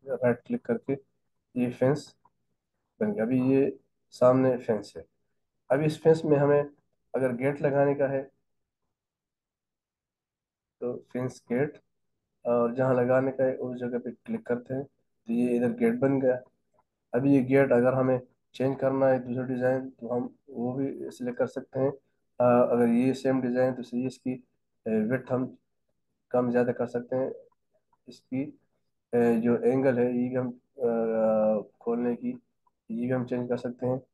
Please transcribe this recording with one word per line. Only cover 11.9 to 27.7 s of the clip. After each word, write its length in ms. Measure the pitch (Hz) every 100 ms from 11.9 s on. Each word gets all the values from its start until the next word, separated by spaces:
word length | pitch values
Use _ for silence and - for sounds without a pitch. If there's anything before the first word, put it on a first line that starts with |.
| _ _ _ _ _ 120
और 300 | 120 117 123
जहाँ 200 | 131 123
लगाने 360 | 123 131 135
का 120 | 131
है 120 | 131 127
उस 220 | 127 123
जगह 220 | 123 123
पे 120 | 123
click 340 | 110 - 113 -
करते 280 | 120 120
हैं, 100 | 131
तो 500 | 139 _ _ _ -
ये 220 | 117 123 120
इधर 140 | 123
गेट 260 | 113 117 120
बन 200 | 135 135
गया। 220 | 131 127 - _ _ _ _ _ _
अभी 200 | 123 139
ये 80 | 139
गेट 300 | 123 135 135
अगर 220 | 120 127
हमें 280 | 131 131 127 123 _ _
change 260 | - 127 131
करना 280 | 135 135 135
है 120 | 131
दूसरा 240 | 123 123
design, 460 | 127 127 127 131 131
तो 180 | - 117
हम 280 | 123 127 _ _
वो 240 | 123 120
भी 380 | 131 139 - 135
select 260 | - 123 120
कर 100 | 123
सकते 320 | - 131 131
हैं। 120 | 135 143 _ _ _ _
अ, 320 | 123 120 123
अगर 160 | 120 120
ये 260 | 117 131
same 280 | 127 135 131
design, 320 | 127 123 131
तो 100 | 127
सही, 240 | 120 120 131
इसकी, 260 | - 131 127 _ _ _ _ 117
अ, 20 |
विड्थ 420 | 110 107 127 123
हम 260 | 127 131 - _ _ _ _ _ _ _
कम 200 | 123 123
ज़्यादा 200 | 120 120
कर 160 | 120 120
सकते 280 | 120 120 127
हैं, 160 | 131 - - _ _